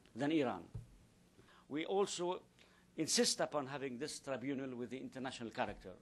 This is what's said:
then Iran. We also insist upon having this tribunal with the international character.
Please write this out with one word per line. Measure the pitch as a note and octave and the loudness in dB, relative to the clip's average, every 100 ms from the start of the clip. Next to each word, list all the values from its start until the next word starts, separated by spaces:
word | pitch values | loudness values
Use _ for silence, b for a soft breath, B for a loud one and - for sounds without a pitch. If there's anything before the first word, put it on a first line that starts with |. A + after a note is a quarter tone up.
| - | -12
then | A2+ C#3+ | -2 2
Iran. | D#3+ C3 F#2+ E2 - - - - - - - B B - | 4 4 0 -6 -10 -12 -16 -20 -20 -20 -20 B B -6
We | C#3+ D#3+ | -4 2
also | G3 G3 - F3 F3+ - - b b b - | 2 2 2 0 -2 -6 -20 b b b -2
insist | D#3 - D#3+ - | 4 6 6 4
upon | E3 D3 C3 | 2 2 -2
having | C#3 C3+ A#2+ | -2 -4 -2
this | A#2+ - | -4 -6
tribunal | - C3 B2+ C3+ C3+ B2 | -4 -2 0 -2 -2 -4
with | A#2+ | -6
the | B2+ | -6
international | C3+ C3 C3 - A2+ | -8 -6 -6 -4 -4
character. | - A2 G2 F#2+ F2+ | 0 -2 -2 -10 -12